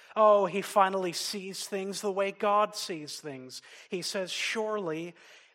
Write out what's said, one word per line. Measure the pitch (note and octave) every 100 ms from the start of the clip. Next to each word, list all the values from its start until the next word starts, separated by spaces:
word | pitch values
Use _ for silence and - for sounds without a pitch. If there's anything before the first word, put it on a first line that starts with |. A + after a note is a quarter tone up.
| - A3
Oh, | G#3+ G#3 F#3
he | G3
finally | - G#3 F#3+ F#3+ F#3
sees | D#3+ - G#3 F#3 F#3 -
things | G3 G3 F#3
the | G#3
way | F#3+ G3
God | G3 G#3 G#3 G#3 G#3
sees | - E3 D3 -
things. | D3+ C3+ B2+ - - - -
He | F#3
says, | E3 G3+ F3+
"Surely," | - - A3+ G#3+ G#3+ F3 D#3 E3+ - - - _